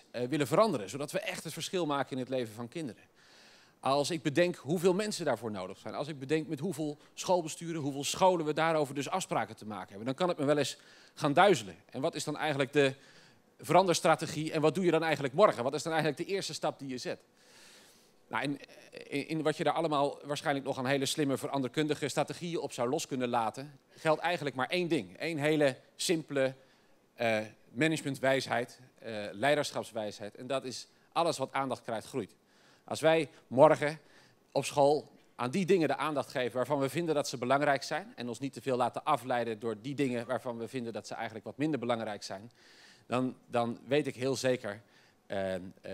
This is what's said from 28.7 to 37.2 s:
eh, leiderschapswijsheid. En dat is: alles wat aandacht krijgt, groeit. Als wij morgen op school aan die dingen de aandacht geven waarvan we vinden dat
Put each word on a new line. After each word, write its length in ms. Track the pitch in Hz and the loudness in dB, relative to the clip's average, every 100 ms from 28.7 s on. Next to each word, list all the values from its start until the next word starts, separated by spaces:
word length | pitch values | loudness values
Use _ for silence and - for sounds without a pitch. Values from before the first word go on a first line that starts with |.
| - 123 _ | -10 -20 _
eh, 260 | 113 107 104 | -10 -8 -8
leiderschapswijsheid. 1040 | 101 135 147 135 120 104 110 107 - 104 - | 0 2 2 0 -6 -6 -6 -6 -8 -12 -10
En 120 | 127 | -6
dat 180 | 135 127 | -6 -6
is: 220 | - - _ _ | -10 -14 _ _
alles 260 | 160 170 131 | 0 0 0
wat 140 | 135 | -4
aandacht 320 | 139 135 113 | -2 -2 -4
krijgt, 240 | - 110 - | -4 -6 -6
groeit. 280 | 135 95 _ _ _ - _ | -8 -8 _ _ _ -20 _
Als 180 | - 110 | -8 2
wij 280 | 160 165 147 - - | 4 4 2 -8 0
morgen 520 | 120 156 147 147 160 - - - _ _ | 8 8 8 0 -4 -12 -20 -20 _ _
op 140 | 139 - | -4 0
school 460 | 151 143 147 - - _ - | 4 6 4 -2 -18 _ -6
aan 160 | 123 | -2
die 140 | 196 170 | 0 4
dingen 220 | 190 143 | 4 4
de 100 | 131 | 0
aandacht 340 | 151 143 - | -2 -2 -4
geven 240 | 135 120 127 | -2 -2 -2
waarvan 240 | 123 143 | 0 0
we 100 | 135 | 0
vinden 260 | 156 165 | 0 0
dat 120 | 143 | 0